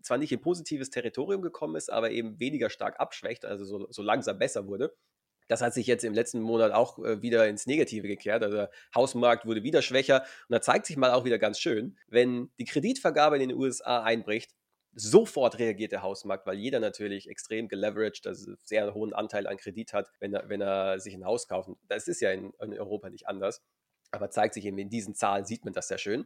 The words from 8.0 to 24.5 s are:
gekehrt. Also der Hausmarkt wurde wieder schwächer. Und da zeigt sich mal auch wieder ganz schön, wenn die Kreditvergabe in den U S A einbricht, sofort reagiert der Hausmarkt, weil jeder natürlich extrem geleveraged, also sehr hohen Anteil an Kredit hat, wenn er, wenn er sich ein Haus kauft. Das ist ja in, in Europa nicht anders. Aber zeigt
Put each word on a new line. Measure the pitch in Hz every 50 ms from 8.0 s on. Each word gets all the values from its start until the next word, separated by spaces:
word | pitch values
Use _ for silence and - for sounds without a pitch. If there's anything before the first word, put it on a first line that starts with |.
| 98 101
gekehrt. | 101 - - 104 107 117 110
Also | 101 104 107
der | 101 - - - - _ -
Hausmarkt | 120 131 131 131 120 120 120 120 120 -
wurde | 113 113 110 104
wieder | 139 147 143
schwächer. | 127 - 127 135 135 147 139 131 - - - - - -
Und | 123
da | 110
zeigt | - - 120 208 -
sich | - 160 143
mal | 131 127
auch | 123 127 120
wieder | 127 117 104
ganz | 110 107 104 -
schön, | - 170 120 107 113 - - _ _ _
wenn | 107 120 123 127 123 120 120 - _ -
die | 127
Kreditvergabe | - - 151 139 226 262 - - 175 147 151 147 151 151 139
in | 131 127
den | 127 127
U | 135
S | 131 120 -
A | - 117 123 120 110
einbricht, | 113 117 117 104 107 107 113 - - _ _ _ _ _ _ _ _ - 110
sofort | 107 107 135 208 226 - - 147 127 113 - 113
reagiert | 120 113 101 95 107 104
der | 101 92
Hausmarkt, | 87 95 98 - - 101 98 98 - 101
weil | 95 101
jeder | 104 131 143 120
natürlich | 110 104 98 - 104 101 101 98 - -
extrem | - - - - 110 110 117 101
geleveraged, | 104 95 101 107 101 104 110 104 104 - -
also | 98 95 98 101 101 101 - _
sehr | - 107 107 104 104 104
hohen | 107 110 110 -
Anteil | 104 107 107 - 104 98
an | 98 98
Kredit | 98 - 104 92 110 113 - -
hat, | 104 101 - _ -
wenn | 101 101 101
er, | 95 - 85
wenn | 104 101
er | 101 98 98 98 95 95 95 95
sich | 95 107 95
ein | 92 90
Haus | 95 113 120 - -
kauft. | 98 92 92 - - - _ -
Das | 104 113 - -
ist | 170 -
ja | 113 98
in, | 95 95 95 - - -
in | 110 107 104
Europa | 101 101 98 104 101 - 95
nicht | 90 - - -
anders. | 98 95 95 101 - - _ _ _ _ _ _ _ _ _ _
Aber | - - 101 -
zeigt | - - 107 113